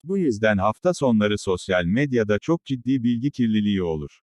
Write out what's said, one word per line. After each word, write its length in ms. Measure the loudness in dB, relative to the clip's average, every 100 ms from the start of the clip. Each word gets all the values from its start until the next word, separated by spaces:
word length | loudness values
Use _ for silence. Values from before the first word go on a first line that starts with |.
Bu 140 | -4 0
yüzden 400 | 0 2 2 2
hafta 360 | 0 0 -2
sonları 440 | 0 2 2 2 0
sosyal 460 | -2 -4 0 -2
medyada 540 | 0 0 0 0 0 0
çok 260 | 0 -4
ciddi 400 | -2 -6 -2 0
bilgi 260 | 0 0 -2
kirliliği 520 | 0 0 2 0 0
olur. 380 | -2 -4 -6 _